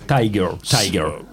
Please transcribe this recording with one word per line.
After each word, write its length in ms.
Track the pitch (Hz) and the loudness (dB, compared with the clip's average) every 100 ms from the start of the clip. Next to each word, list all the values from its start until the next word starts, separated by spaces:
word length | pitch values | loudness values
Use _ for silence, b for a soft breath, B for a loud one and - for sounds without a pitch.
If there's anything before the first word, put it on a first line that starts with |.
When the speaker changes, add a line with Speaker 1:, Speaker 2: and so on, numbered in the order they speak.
| - | 0
Speaker 1:
Tiger, 220 | 139 110 | 2 2
Tiger, 180 | 101 90 82 | 0 -2 -4
Speaker 2:
Si-, 140 | - 123 98 | 0 2 2
Speaker 1:
Tiger. 200 | 90 78 76 - | 0 -2 -4 -12